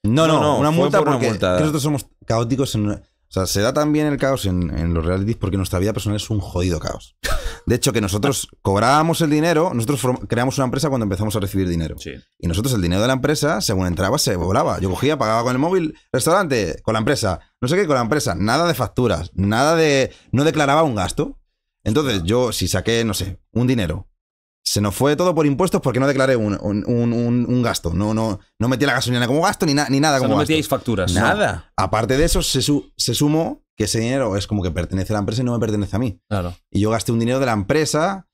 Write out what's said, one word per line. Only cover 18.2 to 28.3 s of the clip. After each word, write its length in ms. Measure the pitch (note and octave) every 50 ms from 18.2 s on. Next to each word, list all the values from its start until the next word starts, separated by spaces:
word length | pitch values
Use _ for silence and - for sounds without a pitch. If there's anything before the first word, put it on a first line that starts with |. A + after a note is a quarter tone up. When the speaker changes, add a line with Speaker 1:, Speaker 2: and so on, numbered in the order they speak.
| - A#2 F2
Speaker 1:
Nada 320 | F2+ G2 G#2+ A#2+ D3+ E3+
de 60 | F3 D3
facturas, 560 | B2 B2 G2 - - B2+ A2+ F#2 D#2 D#2+ - -
nada 420 | - F#2+ G2+ G#2+ A#2 C#3 D#3 E3+
de, 360 | E3 D#3+ D3+ C#3+ C3+ B2+ - - - _ _
no 120 | - B2 D3
declaraba 400 | D#3+ D#3 D#3 D3 C#3 C#3+ D#3 E3
un 100 | D3 A#2
gasto. 440 | G2+ F2+ E2 - - D#3 C#4 - - _ _ _ _ _ _ _ _ _
Entonces, 400 | F#2+ A2 D3 D3 C3+ A2 G2 E2
yo 280 | F2 A2 B2 B2+ A2+
si 160 | - - F#2
saqué, 360 | F2+ - F#2 F2 - A#2 A#2 A#2
no 80 | A2 F#2+
sé, 260 | - F#2 F#2 F2+ - _ _
un 160 | _ A2+ B2
dinero, 400 | B2 C3 A#2+ F#2 D#2+ D#2+ - - _ _ _ _ _ _ _ _ _ _ _ _
se 180 | - - G2+
nos 140 | G#2 G#2 F#2+
fue 200 | - B2+ C#3+ D3
todo 200 | C3+ F3+ F#3 E3
por 100 | D#3 D#3
impuestos 340 | D3 C#3 A#2+ F#3+ F3 - G3
porque 180 | - C#3 G#2+ B2+
no 80 | C3+
declaré 280 | C#3+ C3+ C3 C3 C3 C3
un, 220 | A#2 A2 G#2+ G2 -
un, 240 | - G2+ G2+ G#2+ -
un, 260 | - B2 A#2 A#2 A#2 A#2
un, 320 | A#2 A#2+ A#2 A#2+ B2 A#2
un 140 | - B2 B2
gasto. 320 | A#2+ A2 F#2 - - E2+ E2
No, 220 | F2+ G#2 G#2+ A2
no, 240 | A2 A2+ A2+